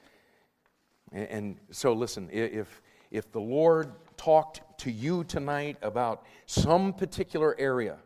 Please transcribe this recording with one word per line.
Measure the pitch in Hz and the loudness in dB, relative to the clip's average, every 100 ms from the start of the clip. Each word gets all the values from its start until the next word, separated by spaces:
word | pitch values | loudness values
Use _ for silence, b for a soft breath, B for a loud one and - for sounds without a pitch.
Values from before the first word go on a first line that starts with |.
| b b b b b _ _ _ _ _ _ | b b b b b _ _ _ _ _ _
And, | 98 107 | -10 -8
and | 110 104 95 - | -6 -8 -10 -14
so | - 139 | -2 0
listen, | 113 117 - 92 | 2 0 -6 -6
i-, | 107 | -2
if, | 113 107 101 - _ b b | -2 -2 -8 -12 _ b b
if | 107 - | -8 -6
the | 113 | -6
Lord | 107 135 160 160 151 - - - | -2 4 6 6 2 -10 -20 -6
talked | - 156 156 - - - | 4 4 4 -4 -20 -12
to | 131 | -8
you | 110 135 175 | -4 -2 -2
tonight | 170 160 139 143 147 - | -2 -4 -2 -4 -4 -6
about | 107 113 120 107 - B | -4 0 0 -2 -10 B
some | B - 147 175 190 | B 0 4 4 2
particular | 190 190 - 185 165 156 - | -2 -4 -4 -4 0 2 2
area | 135 127 107 76 | 0 0 -2 -6